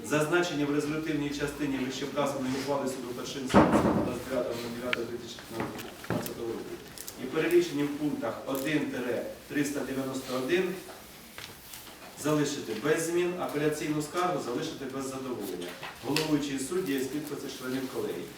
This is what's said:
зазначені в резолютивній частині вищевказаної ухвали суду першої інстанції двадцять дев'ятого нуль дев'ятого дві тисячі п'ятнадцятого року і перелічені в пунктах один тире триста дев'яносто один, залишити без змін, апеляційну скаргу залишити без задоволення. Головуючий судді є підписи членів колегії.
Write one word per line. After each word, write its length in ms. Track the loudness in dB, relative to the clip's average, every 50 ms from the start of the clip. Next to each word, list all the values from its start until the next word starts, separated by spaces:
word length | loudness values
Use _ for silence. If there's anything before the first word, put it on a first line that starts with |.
| 0
зазначені 600 | 2 4 4 4 6 4 4 4 4 2 0 2
в 100 | 4 2
резолютивній 560 | 2 2 2 0 0 0 0 0 0 0 0
частині 460 | 0 0 -2 -2 0 -2 0 0 2 0 0
вищевказаної 680 | -2 -2 -4 -4 -2 0 2 2 2 2 0 0 0 0 0
ухвали 260 | 0 0 2 2 2 0
суду 200 | -2 -2 -4 -6 -6
першої 260 | -6 -6 -6 -4 -4 -2
інстанції 380 | 6 8 8 10 10 8 6 6 6 4 4 2
двадцять 240 | 0 -2 -4 -4 -2
дев'ятого 260 | 0 0 0 0 -2 -4
нуль 120 | -4 -6 -6
дев'ятого 280 | -4 -2 -2 -2 -2 -2
дві 120 | -4 -6 -8
тисячі 180 | -8 -10 -12 -12 -12 -10 -4 -4 -4 -4 -4 -8 -10 -10 -12 -12 -2
п'ятнадцятого 420 | 0 0 0 0 -4 -6 -4 -4 -4
року 240 | -4 -4 -6 -8 -10 -10 -12 -14 -12 -10 -10 -10 -8 -8
і 20 | -8
перелічені 580 | -2 0 2 4 6 6 6 6 6 2 0
в 60 | 0 0 0 0
пунктах 360 | 0 0 0 0 -2 -2 -4 -4 -4
один 340 | -2 -2 0 0 2 2 2
тире 460 | 2 0 -2 -2 -2 0 0 -2 -2 -4 -8 -10 -10 -4
триста 320 | 0 0 0 2 0 -2
дев'яносто 540 | -2 -2 -2 -2 -2 -2 -4 -4 -4 -2 -2
один, 380 | -2 2 4 4 4 4 2 0 -4 -8 -12 -14 -14 -14 -16 -16 -16 -16 -14 -12 -12 -12 -12 -14 -16 -14 -14 -14 -14 -14 -14 -16 -14 -16 -16 -10 -2
залишити 500 | 2 4 4 4 4 2 0 -4 -4 -4 -4 0 2
без 180 | 2 4 4 4
змін, 280 | 2 2 4 2 2 0 0
апеляційну 640 | -2 -2 0 2 2 2 2 2 0 0 0 0
скаргу 380 | 0 0 0 2 2 2 2 0 0
залишити 400 | 0 -2 -2 -2 -2 -4 -6 -6 -6 -4
без 100 | -4 -4
задоволення. 680 | -4 -4 -4 -4 -4 -4 -4 -4 -4 -4 -4 -6 -8 -8 -8 -10 -10 -10 -8 -2
Головуючий 520 | 0 2 2 4 4 4 4 4 0 -2 -2 -2 0
судді 240 | 0 0 0 2
є 60 | 0 0
підписи 480 | 0 0 -2 -4 -4 -4 -6 -6 -6 -8 -8 -6
членів 240 | -4 -2 -2 -2 -2 -2 -2
колегії. 340 | -2 -2 -2 -4 -6 -6 -10 -12